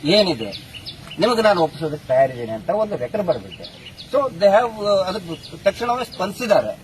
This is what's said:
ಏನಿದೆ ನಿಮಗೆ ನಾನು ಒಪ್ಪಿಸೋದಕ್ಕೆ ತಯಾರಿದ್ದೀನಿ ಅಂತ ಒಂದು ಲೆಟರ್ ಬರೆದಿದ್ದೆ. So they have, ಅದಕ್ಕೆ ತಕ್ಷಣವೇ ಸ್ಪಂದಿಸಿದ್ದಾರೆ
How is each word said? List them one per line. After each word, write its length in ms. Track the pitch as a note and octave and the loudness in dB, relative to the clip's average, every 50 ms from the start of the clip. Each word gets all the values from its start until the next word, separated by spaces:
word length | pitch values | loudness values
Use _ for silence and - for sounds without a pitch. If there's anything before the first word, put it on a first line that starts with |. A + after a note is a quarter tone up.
| - | 2
ಏನಿದೆ 680 | C#3+ F#3+ G#3+ G3+ F3+ D3+ A2 A2 G2+ G2 - - - - - - - - - - - - - | 4 4 4 4 2 0 -4 -4 -8 -10 -12 -16 -16 -18 -16 -16 -16 -16 -16 -18 -16 -2 0
ನಿಮಗೆ 220 | F3+ A#3 B3 A3+ | 2 2 2 4
ನಾನು 200 | A3 G#3+ G3+ F3 | 4 4 4 4
ಒಪ್ಪಿಸೋದಕ್ಕೆ 460 | D#3+ D3+ - - E3 D#3 D3 D3+ - | 2 0 0 -6 -6 -6 -6 -8 -2
ತಯಾರಿದ್ದೀನಿ 440 | - B2+ C3 C3+ C3 B2+ A#2+ A#2+ A2 | 0 4 4 4 4 2 -6 -8 -6
ಅಂತ 180 | A2 A2 - - | -8 -8 -4 -2
ಒಂದು 280 | - G#3+ G#3+ G#3 G#3 | 0 0 0 -2 -2
ಲೆಟರ್ 260 | B2+ B2 A#2+ - G#3 G3+ | -6 -6 -4 -4 -4 0
ಬರೆದಿದ್ದೆ. 600 | F3 D3+ A#2 F#2+ F#2+ - - - - - - - - - - - - | 0 -2 -2 -4 -12 -16 -16 -16 -18 -18 -20 -20 -20 -18 -18 -14 -2
So 80 | - C#4+ | 0 0
they 280 | C#4 B3+ F#3 E3 G3+ | 0 0 -2 4 4
have, 380 | G3+ G3 A3 B3 A#3 A3 G#3+ G3+ | 6 6 6 4 2 -4 -4 0
ಅದಕ್ಕೆ 800 | G#3 G3+ G3 F#3 F#3 F#3 - F3+ E3 E3 D3 - - - - - | 2 2 2 2 0 -4 -6 -6 -8 -10 -12 -12 -16 -18 0 0
ತಕ್ಷಣವೇ 500 | G3+ F#3+ - A#3 A#3+ A#3+ B3+ B3 - - | 0 0 0 -2 -2 -2 -2 -2 -8 -6
ಸ್ಪಂದಿಸಿದ್ದಾರೆ 680 | - F#3 G3+ - - B3 A3 G3 D3 A2+ G#2+ G2+ - | -6 -6 -6 -4 -6 0 2 4 2 2 0 -8 -10